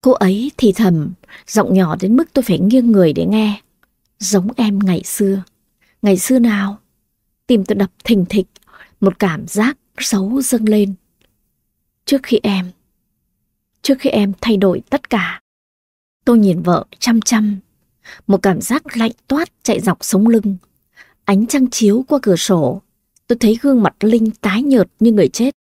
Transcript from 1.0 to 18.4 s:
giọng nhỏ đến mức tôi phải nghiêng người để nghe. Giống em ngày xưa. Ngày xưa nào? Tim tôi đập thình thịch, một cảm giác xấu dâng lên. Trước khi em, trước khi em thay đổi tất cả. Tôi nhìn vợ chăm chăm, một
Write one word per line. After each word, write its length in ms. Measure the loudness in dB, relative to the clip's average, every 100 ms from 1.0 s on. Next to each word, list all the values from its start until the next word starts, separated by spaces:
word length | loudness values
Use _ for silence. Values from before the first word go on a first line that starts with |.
| -4 -10 _ -20 -4
giọng 260 | -2 2
nhỏ 220 | 2 0 -2
đến 160 | 0 0
mức 180 | 2
tôi 100 | -2
phải 160 | -2 0
nghiêng 320 | 2 2 4
người 220 | 4 4
để 120 | 2 -2
nghe. 360 | 0 -2 -4 _ _ _ _ _ _
Giống 280 | -2 -2 -2 -2
em 240 | -2 0
ngày 240 | 0 -2
xưa. 400 | -4 -4 -2 -2 -8 _ _ _ _ _
Ngày 160 | 0 0
xưa 220 | 2 2
nào? 380 | 2 0 -4 -8 _ _ _ _ _ _ -2
Tim 180 | 0 0
tôi 100 | -2
đập 160 | -4 _
thình 220 | -2 0 0
thịch, 180 | -2 -4 _ _ -20 -20 _
một 180 | -2 0
cảm 280 | -4 -4 -8
giác 300 | -2 -2 -4 _ -12
xấu 440 | -4 -4 -2 -4
dâng 280 | -2 -2 0
lên. 240 | 0 0 -4 _ _ _ _ _ _ _ _ _ _ -4
Trước 180 | -4
khi 160 | 0 -2
em, 280 | 0 -4 -6 -14 _ _ _ _ _ _ _ _ _ _
trước 140 | -4 -2
khi 100 | 0
em 240 | -2 -2 -4
thay 160 | -2 0
đổi 240 | 0 -2 -4
tất 200 | -8 -4
cả. 300 | -4 -4 -10 _ _ _ _ _ _ _ _ 2
Tôi 120 | 4
nhìn 240 | 4 0
vợ 240 | 0 -2 -4 -8
chăm 220 | -2 0
chăm, 380 | 0 0 0 -4 _ _ _ _ -20 -18 -2
một 140 | 0